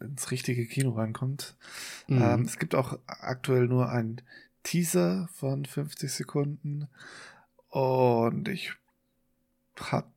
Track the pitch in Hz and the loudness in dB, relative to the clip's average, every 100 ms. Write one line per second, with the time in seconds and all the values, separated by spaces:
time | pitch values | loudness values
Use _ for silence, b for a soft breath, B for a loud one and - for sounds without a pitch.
0 | 120 135 - 127 - 123 120 135 131 110 | -10 -8 -6 -4 -2 -2 -2 -2 0 0
1 | 110 113 131 143 - - B B B B | -2 -2 -4 -4 -10 -16 B B B B
2 | - 131 117 120 120 - 156 - 127 - | 2 6 6 6 2 -2 0 2 0 -4
3 | - - - 127 - 127 120 127 127 123 | -12 -10 -8 -4 2 4 4 4 2 0
4 | 113 120 B B B _ - 170 170 180 | -2 -6 B B B _ -2 0 2 2
5 | 175 190 170 - 139 139 139 - 147 - | 2 0 -4 -4 -4 -2 -4 -6 -6 -6
6 | 139 - - 147 143 147 147 147 147 B | -6 -6 -4 -2 -2 -4 -6 -6 -8 B
7 | B B B B B _ _ - 131 131 | B B B B B _ _ 0 2 6
8 | 123 117 113 - 202 190 - - _ _ | 6 6 4 2 -4 -6 -8 -12 _ _
9 | _ _ _ _ _ _ _ - - - | _ _ _ _ _ _ _ -14 -4 -4
10 | - | -4